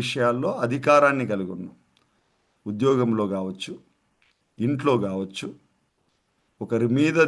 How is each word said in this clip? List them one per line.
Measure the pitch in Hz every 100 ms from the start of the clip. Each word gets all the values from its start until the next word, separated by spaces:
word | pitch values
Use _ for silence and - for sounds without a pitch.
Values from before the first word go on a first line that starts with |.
విషయాల్లో | 123 139 120 120 156 247
అధికారాన్ని | - 139 139 147 143 139 117
కలిగి | 104 92 92
ఉన్నాం. | 90 - _ _ _ _ _ _ _ _ -
ఉద్యోగంలో | 104 135 135 120 110 104
కావచ్చు, | 95 95 92 - - _ _ _ _ _ _ _ -
ఇంట్లో | 113 139 143 123
కావచ్చు, | 98 95 95 - - - _ _ _ _ _ _ _ _ _ _
ఒకరి | 104 117 117 127
మీద | 156 160